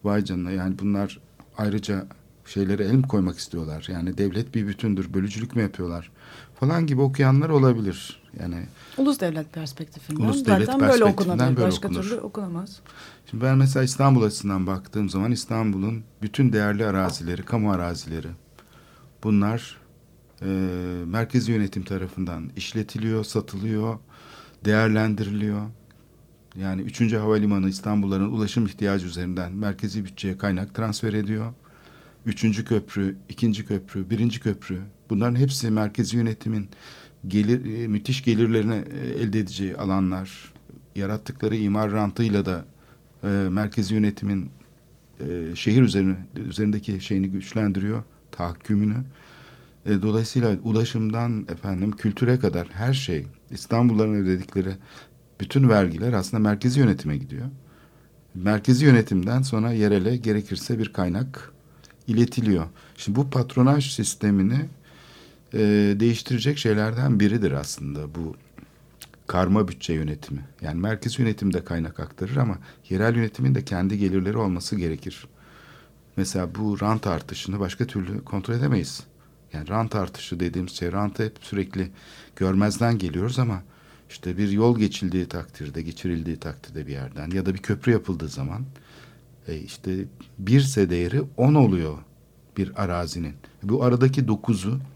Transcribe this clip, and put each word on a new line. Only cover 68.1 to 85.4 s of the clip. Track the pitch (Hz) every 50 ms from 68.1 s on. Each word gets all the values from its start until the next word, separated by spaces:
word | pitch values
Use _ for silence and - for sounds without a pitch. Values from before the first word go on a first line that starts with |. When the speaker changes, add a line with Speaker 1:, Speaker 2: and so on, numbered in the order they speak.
| 76
Speaker 1:
bu | 82 82 80 - - - _ _ - - - - _ - _ _ _ - - - - _
karma | - - 90 92 90 98 107 104
bütçe | 90 - - - - 82
yönetimi. | 78 78 76 73 73 - - 69 69 69 - - -
Yani | - 78 78 85
merkez | 92 107 110 - - 120 - -
yönetim | 123 113 104 - 101 98 85
de | 87 -
kaynak | - 85 85 82 80 - -
aktarır | 78 - - - 92 101 127
ama | 139 123 113 92 - - - - - _ -
yerel | 92 95 107 117 120
yönetimin | 117 113 107 - - 127 135 131
de | - -
kendi | - 98 87 95 95 107
gelirleri | 101 101 92 92 95 92 98 107
olması | 113 110 95 90 87 92 - -
gerekir. | 101 87 82 80 - - - - - - - - - - - - - - - - - - _ _ _ _ - _
Mesela | - 95 95 - 95 90 85 85
bu | 98 107 107 101 98
rant | 101 107 113 110 -
artışını | 104 87 80 - - 95 - - - 95 101
başka | 98 90 - - 120
türlü | - - 104 92 87 104 - -
kontrol | - - 98 95 - 113
edemeyiz. | 120 131 143 127 95 78 - - - - - _ - - - - _ - - -
Yani | 78 76
rant | 78 101 113 113 113 -
artışı | 107 92 - - - - - 90 85
dediğimiz | 90 87 87 90 92 92
şey, | - - 90 87
rantı | 87 98 104 101 - - 110
hep | 107 - -
sürekli | - - 101 98 92 95 - 98 95 92 - - - - - - - - _
görmezden | - 95 92 95 98 104 107 101 101 117 120 117
geliyoruz | 104 95 82 76 90 98 117 127 131
ama | 123 113 101 90 - - - - - - - - _ -
işte | - - - 92 90
bir | 95 104 101
yol | 98 104 113 120 123
geçildiği | 113 107 95 - - 104 90 87 92 90
takdirde, | 87 - 87